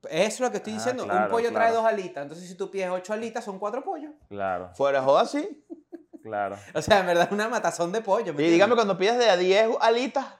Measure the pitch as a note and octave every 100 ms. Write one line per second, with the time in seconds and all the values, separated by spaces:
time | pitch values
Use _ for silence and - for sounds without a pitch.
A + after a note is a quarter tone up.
0 | - - G#3 A3 B3+ G3+ - G#3+ A#3 B3+
1 | G3+ G3+ G#3+ A#3 A#3 A3 A3+ A3+ A3+ G#3+
2 | F3+ C#3+ C#3+ D#3+ F3+ F3+ F#3+ G3 F#3 F#3
3 | F#3 G#3+ A#3 A3+ A3 F#3+ G#3 A#3+ C#4 E4+
4 | D4+ - _ G2+ G2 F2+ F2+ - C#3 C#3
5 | C3 D3 A#3 C#4+ F4+ - _ E4+ _ E4+
6 | _ - A2 G#2 G2+ G2 - - - G#3
7 | F3+ E3+ E3+ G3+ A3 A#3+ F3+ E3 E3+ G#3
8 | A3 G3 G3+ D3 D#3+ E3+ G3+ A#3 G#3+ F3+
9 | F#3 A#3+ A#3+ F3+ F#3 G3 A3 C4+ A3+ A#3
10 | B3+ C#4 B3 -